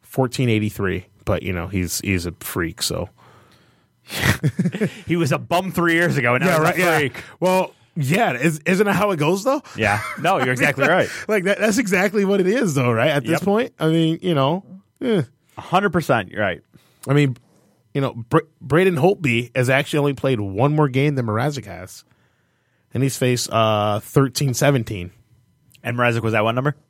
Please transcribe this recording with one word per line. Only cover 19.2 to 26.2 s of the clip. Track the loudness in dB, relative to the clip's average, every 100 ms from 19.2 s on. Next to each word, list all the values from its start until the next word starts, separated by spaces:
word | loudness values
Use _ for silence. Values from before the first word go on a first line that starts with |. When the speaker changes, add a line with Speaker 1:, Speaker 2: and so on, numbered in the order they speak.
| 0 0 -2
Speaker 1:
has | -2 2
actually | 0 0 0
only | 0
played | 0 -2 0
one | -2 0 2
more | 2 2
game | 2 0
than | 0 -2
Mrazek | -2 -2 -6 -12
has. | -14 -16 -18 _ _ _ _ _ _ _ _ _
And | -2
he's | -2 0
faced, | 0 0 0
uh, | 0 2 2 0 -2
thirteen | 0 2 2 0 -2
seventeen. | 2 2 2 -2 -8 -10 _ _ _ _ _ _ _
Speaker 2:
And | -8 0
Mrazek | 2 2